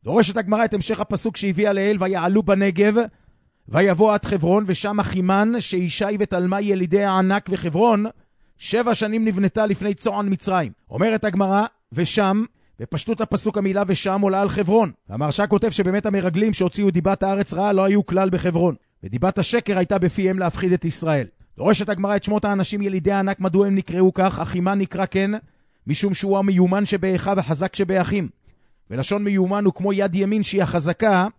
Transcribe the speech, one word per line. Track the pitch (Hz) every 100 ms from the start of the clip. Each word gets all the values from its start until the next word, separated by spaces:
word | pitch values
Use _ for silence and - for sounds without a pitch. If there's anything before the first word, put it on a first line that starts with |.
דורשת | - 196 180 208
הגמרא | 190 214
את | 226
המשך | 208 175 214
הפסוק | 202 202 226 -
שהביאה | 202 175 208
לעיל, | 196 196 208
"ויעלו | 185 190 170 202
בנגב, | 208 196 196 175 208 214 226 _ _ _ _ _ -
ויבוא | 120 196 170 214
עד | 208
חברון, | - 202 160 196 202
ושם | 180 208 208
אחימן, | - 185 185 196 214 233
שישי | - 180 180 - 202 208
ותלמי | 202 185 180 196
ילידי | 208 190 180 196
הענק | 202 190 185 202 -
וחברון, | 180 170 160 233 208 107 - _ _ _ _
שבע | - 214 240
שנים | 220 214 220
נבנתה | 220 190 196 - 214
לפני | 196 208
צוען | 202 - 294 202
מצרים." | 196 - 185 170 - _
אומרת | 117 214 220
הגמרא, | 214 180 196 196 220 _ _
"ושם", | 117 175 - 196 202 226 _ _ _
בפשטות | 117 160 - 226
הפסוק | 220 202 208 214
המילה | 196 196 196
"ושם" | 180 196 196
עולה | 202 190
על | 202
חברון. | - 180 220 196 - -
והמהרש"א | 104 151 143 202
כותב | 202 226
שבאמת | 175 185 196 214
המרגלים | 196 180 170 220
שהוציאו | - 180 - 202
דיבת | 175 175 190
הארץ | 196 196 196
רעה | 170 202
לא | 196
היו | 196 202 -
כלל | 180 190
בחברון, | 175 180 165 175 127 _ _
ודיבת | 95 120 180 196
השקר | 175 240 214 190
הייתה | 180 196
בפיהם | 175 - 185 185
להפחיד | 180 - 185
את | 180
ישראל. | 170 - 160 147 104 _ - -
דורשת | 165 220 208
הגמרא | 190 202 202
את |
שמות | - 208
האנשים | 208 196 185 208
ילידי | 202 190 165
הענק, | 196 196 196
מדוע | 185 175 202
הם |
נקראו | 196 - 170 185
כך? | 185 185 143
אחימן | 165 180 180 196
נקרא | 190 - 190
כן, | 190 196 214 - _ _ _ -
משום | 147 202
שהוא | 185 196 196
המיומן | 196 185 180 190
שבאחיו | 208 202 190 185 190 196
וחזק | 143 156 185 -
שבאחים. | 185 190 175 202 156 - _ _ _ _ _
ולשון | 113 131 202
מיומן | 202 196 185 202
הוא | 202
כמו | - 196
יד | 196 196
ימין | 175 196 214
שהיא | 202 196
החזקה | 170 175 151 170 220 185 196